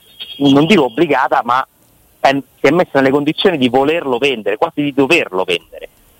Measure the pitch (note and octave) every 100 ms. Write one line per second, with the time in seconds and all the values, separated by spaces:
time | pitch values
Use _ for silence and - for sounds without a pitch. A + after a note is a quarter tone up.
0 | _ - - - C#3 C#3 D#3+ G#3 B2+ A#2+
1 | E3 C3 D3 C#3+ A#2+ B2 - _ _ _
2 | _ _ C#3 C#3 - _ C#3 E3+ F3+ C#3
3 | C3+ C#3+ C#3+ - G3+ D#3+ B2+ C3 C#3 E3+
4 | C#3 A#2+ C#3+ A#2 G2+ G#2+ E3 D3 C#3+ C3+
5 | C3 - A#2 F#2 F2+ E2+ - D#2 D#2+ _
6 | _